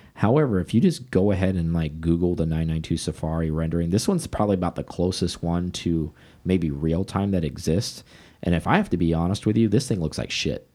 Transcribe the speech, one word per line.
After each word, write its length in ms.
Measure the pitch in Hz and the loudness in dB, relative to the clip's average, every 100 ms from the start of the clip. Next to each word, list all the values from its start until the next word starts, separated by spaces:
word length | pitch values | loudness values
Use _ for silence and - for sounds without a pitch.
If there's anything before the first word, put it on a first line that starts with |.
| - - | -20 -2
However, 440 | 104 139 143 95 | 2 4 4 0
if 120 | 87 | 2
you 80 | 110 | 4
just 280 | 180 - - | 4 2 -2
go 220 | 95 101 | 2 2
ahead 240 | 92 95 95 | 2 2 0
and, 180 | 82 | 0
like, 260 | 85 78 78 | 0 -2 -2
Google 360 | 82 85 90 85 | 0 2 2 0
the 100 | 80 | 0
nine 220 | 80 80 | 0 0
nine 160 | 80 | -2
two 140 | - 82 | -2 -4
Safari 520 | - - 80 80 80 | -4 -4 -4 -2 0
rendering, 400 | 78 80 85 85 | -2 0 0 0
this 180 | 101 - | 0 2
one's 200 | 185 - | 0 -2
probably 260 | - 104 95 | -2 0 2
about 200 | 87 - | 0 -4
the 80 | |
closest 580 | - - 90 - 87 - | -8 -2 -2 0 -2 -2
one 300 | 85 85 90 | -2 -2 -2
to 420 | - 87 82 78 - - - | -4 -2 -2 -2 -8 -20 -8
maybe 260 | 90 92 82 | 0 0 0
real 340 | 69 80 85 | -2 0 0
time 280 | 98 95 101 | -2 -2 0
that 120 | 95 | 0
exists. 600 | 76 69 - 85 117 - - - - _ | -2 -2 0 0 -2 -8 -18 -20 -20 _
And 100 | - | 0
if 140 | 85 87 | 0 2
I 100 | 160 | 2
have 140 | 190 | 2
to 60 | 87 | 0
be 140 | 85 | 2
honest 360 | 82 85 101 110 | 2 0 0 0
with 100 | 110 | 2
you, 100 | 113 | 2
this 200 | 104 - | 2 0
thing 120 | 95 | -2
looks 200 | 78 - | -2 -4
like 100 | - | -6
shit. 380 | - 80 - - | -4 -4 -6 -10